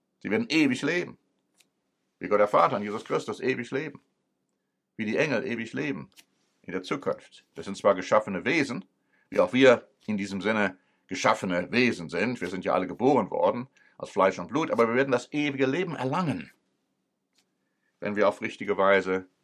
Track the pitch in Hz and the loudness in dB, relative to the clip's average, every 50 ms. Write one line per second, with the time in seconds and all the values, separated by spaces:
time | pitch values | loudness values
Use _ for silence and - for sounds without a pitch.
0 | _ _ _ _ _ 98 101 117 117 117 143 160 156 139 127 - - 143 165 175 | _ _ _ _ _ -2 -2 -2 0 0 2 2 4 4 2 0 -2 -2 -2 -2
1 | 175 - - _ _ _ _ _ _ _ _ _ _ _ _ _ _ _ _ _ | -4 -6 -12 _ _ _ _ _ _ _ _ _ _ _ _ _ _ _ _ _
2 | _ _ _ _ - 90 104 101 104 104 - 151 165 165 131 104 104 104 101 113 | _ _ _ _ -4 0 4 4 4 6 6 4 4 4 2 -2 -4 -4 -6 -8
3 | - - 139 - - - 120 - - 123 131 - 117 117 - 135 156 156 - - | -6 -4 -4 -4 -4 -4 -8 -4 -2 -2 -2 -2 -4 -6 -6 -6 -6 -8 -12 -16
4 | _ _ _ _ _ _ _ _ _ _ _ _ _ _ _ _ _ _ _ - | _ _ _ _ _ _ _ _ _ _ _ _ _ _ _ _ _ _ _ -8
5 | 110 104 110 - 143 156 131 110 - - 117 113 113 113 - 127 147 147 131 - | -6 -4 0 0 0 0 0 -2 -4 -4 -6 -8 -8 -8 -8 -6 -6 -6 -6 -8
6 | - - _ - - _ _ _ _ _ _ _ _ - 85 92 92 - 151 139 | -10 -16 _ -20 -20 _ _ _ _ _ _ _ _ -8 -8 -8 -6 -6 -6 -4
7 | 139 - - - - - _ - _ _ _ - 82 98 98 - - 107 98 92 | -4 -6 -6 -6 -8 -20 _ -20 _ _ _ -16 -12 -12 -12 0 2 2 2 2
8 | 90 - 127 - - - 98 87 82 110 156 170 147 - 120 165 - _ _ _ | 2 2 2 2 2 2 -6 -4 -2 -2 0 0 0 -2 -4 -10 -10 _ _ _
9 | _ _ _ _ _ _ - 101 92 90 - 127 135 135 120 113 - _ _ _ | _ _ _ _ _ _ 2 2 2 2 4 6 8 8 6 6 2 _ _ _
10 | _ - 110 101 98 101 98 98 87 104 113 107 104 95 92 - _ _ _ _ | _ -6 -4 -4 -4 -6 -6 -4 -2 0 2 2 0 0 -2 -6 _ _ _ _
11 | _ _ 95 90 - 117 110 - - 98 90 87 87 - - 117 127 120 - - | _ _ -10 0 2 2 2 2 0 -2 -2 -2 -2 0 0 2 2 2 0 -2
12 | 85 80 82 85 95 120 123 - 90 90 92 92 92 95 71 90 92 87 85 - | -6 -6 -2 -2 -2 -2 -2 -4 -6 -8 -8 -6 -2 0 0 0 0 -2 -6 0
13 | 107 131 147 127 104 87 - - - 92 - 120 123 - _ _ _ _ _ _ | 2 4 4 4 2 0 -2 0 0 0 0 0 -8 -12 _ _ _ _ _ _
14 | - - - 98 92 95 92 82 90 - 113 143 160 - - 113 117 113 113 127 | -16 -10 0 2 2 2 2 0 -8 -6 -4 -4 -2 -2 2 2 2 2 4 0
15 | 139 143 127 117 - - - 147 147 147 139 131 135 131 135 170 185 180 151 131 | 2 2 0 -2 -2 -4 -4 -2 -2 -2 0 0 0 0 0 -2 -4 -4 -4 -6
16 | 127 131 139 170 185 156 120 87 73 - _ _ _ _ _ _ _ _ _ _ | -4 -4 -2 -2 -2 -2 -4 -6 -8 -14 _ _ _ _ _ _ _ _ _ _
17 | _ _ _ _ _ _ _ _ _ _ _ _ _ _ _ _ _ _ _ _ | _ _ _ _ _ _ _ _ _ _ _ _ _ _ _ _ _ _ _ _
18 | - 101 107 101 101 95 - - 113 101 - - 107 98 101 90 98 98 98 98 | -8 -6 0 2 2 2 2 0 -6 -10 -8 -8 -4 -4 0 2 4 6 6 4
19 | 90 92 92 95 92 - _ _ | 4 2 -2 -4 -4 -8 _ _